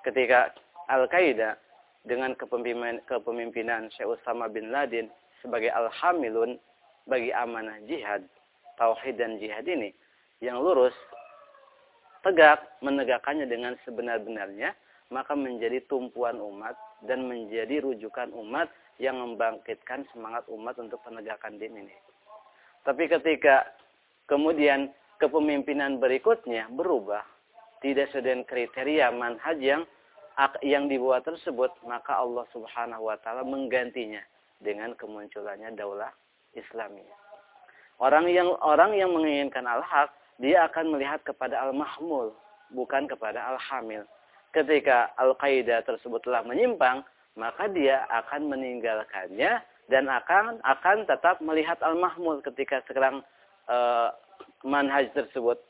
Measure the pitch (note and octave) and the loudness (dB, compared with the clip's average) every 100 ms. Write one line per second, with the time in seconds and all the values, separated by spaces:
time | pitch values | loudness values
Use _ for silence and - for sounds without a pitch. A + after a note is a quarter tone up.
0 | B2+ C3 A#2+ B2 - - _ - - C3 | -2 0 6 6 4 -4 _ -16 -2 0
1 | B2+ F3 E3+ A2+ A2 G#2+ _ _ _ _ | 2 4 4 2 -2 -4 _ _ _ _
2 | A#2+ B2 C3 B2 B2 B2 A#2+ A#2 A#2 A#2 | -6 -4 -4 -6 -6 -6 -4 -6 -6 -8
3 | - A#2+ A2+ A#2+ A#2 A#2 A2+ A2+ A2 - | -6 -6 -4 -6 -8 -6 -4 -6 -6 -8
4 | A2 A#2 - A#2 A2+ G#2+ A2 C3+ C#3 A#2 | -6 -6 -6 -6 -4 -6 -6 -4 -2 -4
5 | A2 - _ _ B2 A#2 A2+ A2+ A2+ - | -6 -14 _ _ -6 -2 -2 -2 -2 0
6 | F3 F3 B2 A2+ A#2 B2 _ _ _ _ | 0 2 0 0 0 -2 _ _ _ _
7 | - B2+ A#2+ B2 A#2+ A2+ A2 G#2+ G#2+ D#3 | -4 -2 -2 -4 -4 -6 -10 -12 -10 -8
8 | G#2 G2+ F#2 _ _ _ - - A#2 A2+ | -4 -6 -6 _ _ _ -20 2 2 2
9 | C3+ A#2 A#2 A2 G#2+ G#2+ C#3+ E3 G2+ _ | -4 -4 -4 -4 -8 -8 -4 -4 -4 _
10 | _ _ _ _ B2 B2 E3 D#3 B2+ - | _ _ _ _ -6 -2 2 6 4 2
11 | - - - - - - - _ _ _ | -20 -20 -20 -20 -20 -20 -20 _ _ _
12 | _ - F#3 E3+ D3+ D3+ - - C#3 C#3 | _ -2 2 10 10 10 2 -8 -2 0
13 | B2 A#2+ - D3+ C3+ A#2 B2 B2 - A2 | 0 0 0 -4 -4 -4 -6 -8 -10 -8
14 | A#2+ A#2 G#2+ A2 G2 G2+ D3 - _ _ | -6 -6 -6 -10 -10 -8 -8 -10 _ _
15 | _ B2+ - D3 C3+ A#2+ A2+ B2+ - C3+ | _ -10 -4 -4 -4 -4 -2 -4 -2 -4
16 | B2 A#2 A#2+ A#2 G#2 G2+ A2 B2+ - - | -4 -4 -4 -4 -10 -10 -12 -14 -18 -18
17 | A2 B2+ B2+ A#2+ G#2+ A2+ A2 D3 C3+ A#2 | -6 -4 -4 -8 -6 -6 -2 -2 -2 -6
18 | G#2+ C3 A#2+ A2 G#2+ C#3 E3+ - _ _ | -8 -10 -10 -10 -8 -6 -6 -8 _ _
19 | C3 B2+ B2 A2+ A2+ A2 - A2 - C3 | -4 -4 -8 -2 -2 -2 -10 -12 -8 -10
20 | C3+ A#2+ A2+ A#2 - A2 A2+ B2 A2+ A#2+ | -10 -14 -10 -10 -10 -12 -10 -10 -12 -14
21 | A#2+ A2+ G#2 G#2 G#2+ G#2 A2 A2+ G2 - | -14 -16 -12 -12 -12 -12 -14 -14 -20 -20
22 | _ _ _ - _ _ _ _ - C3 | _ _ _ -20 _ _ _ _ -4 0
23 | D#3+ E3 D#3 D3 D3 C3+ - - _ _ | 2 2 2 4 6 6 4 -10 _ _
24 | _ _ - C#3+ D#3 D#3 D3 C#3 C#3 - | _ _ 0 2 2 4 4 4 0 -10
25 | _ _ D3 D#3 D3+ C#3+ C#3 C#3+ C#3 C3 | _ _ 2 4 2 0 -2 -2 -2 2
26 | B2+ C3 A3 A3+ - A2+ A2 B2+ F#3 C3+ | 2 4 2 2 0 -6 -6 -4 0 0
27 | G2 G#2 - _ _ - - _ C#3 C#3 | 0 -6 -8 _ _ -20 -20 _ -2 0
28 | C#3 C#3 B2+ B2+ B2 B2 A#2 - C3+ D#3 | 0 -2 -2 -2 -2 -4 -4 -4 0 4
29 | B2 A#2+ A#2+ A#2+ D3+ D#3+ C3+ D3 E3 _ | 4 2 -4 -4 -4 0 2 0 -2 _
30 | _ - - - C3+ - C#3+ C#3+ C#3+ C3+ | _ -20 -12 -2 0 0 2 2 2 0
31 | B2+ B2+ C#3+ E3 - A#2+ B2+ - A#2+ A#2+ | 2 0 0 -8 -8 -2 -2 -4 -12 -10
32 | - A#2 B2 A#2+ A#2 B2 A2+ A#2+ A#2 A2+ | -4 -2 -2 -4 -8 -14 -12 -8 -8 -6
33 | A2 G#2+ A2+ B2 C3 C3+ C3+ B2+ B2 B2 | -6 -6 -8 -8 -6 -6 -2 -2 -2 -6
34 | G#2+ G#2+ - _ _ _ G#2 G#2 A2+ A#2 | -8 -10 -16 _ _ _ -6 -6 -8 -10
35 | A2 G#2+ G#2 G#2+ G#2 G2+ A2 G#2+ G2+ G2+ | -14 -14 -14 -12 -10 -10 -12 -10 -10 -8
36 | A2 _ _ _ _ A#2 - A3+ G#3+ G3+ | -10 _ _ _ _ -18 -14 -12 -12 -14
37 | F#2+ - - - _ _ - - _ _ | -20 -20 -20 -20 _ _ -20 -20 _ _
38 | C3 D3+ F3 F3 F3+ - D3+ D3+ F#3+ G#3 | 6 6 6 4 4 2 4 6 6 6
39 | F#3 E3+ D#3 C#3+ C#3 C3 B2 A#2+ - D3+ | 2 2 2 2 0 -4 -2 -2 2 2
40 | D3 - _ _ C3 F3+ D#3+ D#3+ E3 D3 | 2 -2 _ _ 4 6 6 2 -2 -2
41 | C#3 D3 - - B2+ B2+ C3 C3+ D3 - | -2 -4 -8 -6 -4 -2 -2 -2 -6 -8
42 | E3 C#3+ A#2 - - _ _ B2+ B2 C#3 | -4 -4 -4 -8 -20 _ _ -8 -2 -2
43 | C#3+ B2 A2 A2+ A#2 C3 - C3+ A2+ G#2+ | -2 -6 -8 -6 -6 -8 -6 -8 -8 -10
44 | G#2 - _ _ _ D#3 D3 D3+ C#3+ B2 | -12 -20 _ _ _ 0 4 4 6 4
45 | A#2 - C3 C3 C#3 C3+ A#2 A#2 A2+ A2+ | 4 2 2 4 2 2 2 0 0 -6
46 | B2 A2+ B2 A#2+ A2+ C3+ B3 G3+ B2+ C3 | -6 -6 -2 -2 -2 0 0 4 2 2
47 | - _ _ - A2+ - G3+ F#3 C3+ C3+ | -8 _ _ -8 -8 -4 -4 2 2 2
48 | - A#2 - C#3+ D3 C3+ C3 B2 A2+ G#2+ | 0 -4 -4 -6 -4 -4 -6 -4 -2 -4
49 | G#2+ G2 F#2 G2 E3 A#3 - _ - C3 | -4 -10 -10 -2 0 0 -6 _ 2 2
50 | C3+ B2+ - F#3 A3 A3+ C3 C3+ F3+ G#3 | 2 -2 4 4 4 -2 0 2 4 2
51 | G3+ C3 E3+ F#3 D#3+ D#3+ D3+ C#3 D#3 E3 | 2 2 4 2 0 0 0 0 0 0
52 | F3 E3+ E3+ D3 C#3 C3 C3+ C3 - C3 | 0 -2 -4 -4 -6 -6 -4 -4 0 2
53 | C3+ C3+ - _ _ _ - B2 A#2+ A#2+ | 4 2 -12 _ _ _ -2 2 2 2
54 | A#2 - _ - - _ C3+ C#3+ C#3 C#3+ | 0 -2 _ -20 -20 _ -2 0 2 2
55 | C3+ C#3+ A#2 C3+ A#2 A#2 | 2 -2 -4 -2 0 0